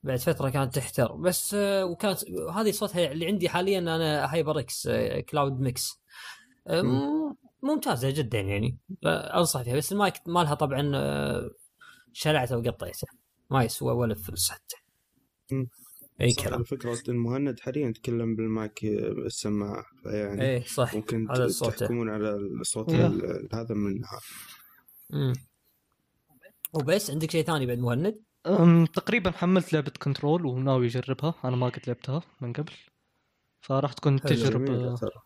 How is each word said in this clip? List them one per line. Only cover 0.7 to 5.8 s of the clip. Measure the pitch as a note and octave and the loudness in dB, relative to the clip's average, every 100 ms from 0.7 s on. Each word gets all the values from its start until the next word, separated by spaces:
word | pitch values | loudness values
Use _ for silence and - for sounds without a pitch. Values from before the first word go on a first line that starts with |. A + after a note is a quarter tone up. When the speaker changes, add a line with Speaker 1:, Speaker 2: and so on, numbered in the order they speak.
Speaker 1:
تحتر. | C3+ C3 - A#2 D3 | -2 -4 0 0 2
بس، | E3+ F3 - | -2 0 -2
آه، | G3+ G3+ G3 | 0 2 2
وكانت | F#3+ E3+ G#3 F#3 - F3+ D#3+ | 0 -2 -2 -2 -6 -6 -6
هذه | F3+ A3 | 0 0
صوتها | - - E3+ E3 | 0 -2 0 0
اللي | D3+ E3+ | 0 -2
عندي | G3+ E3+ | 0 2
حاليًا | E3+ F#3+ F#3+ | 0 2 0
أنا | E3+ D#3+ D#3+ D3+ C#3 | 0 0 2 2 0
هايبر | D#3+ D3+ D3 | 0 0 -2
إكس، | B2+ - - | -2 -6 -2
آه، | A2+ A2 C#3 | 0 0 -2
كلاود | - D3+ C#3 C3 | -2 0 0 0
ميكس. | C3 B2+ | -2 -2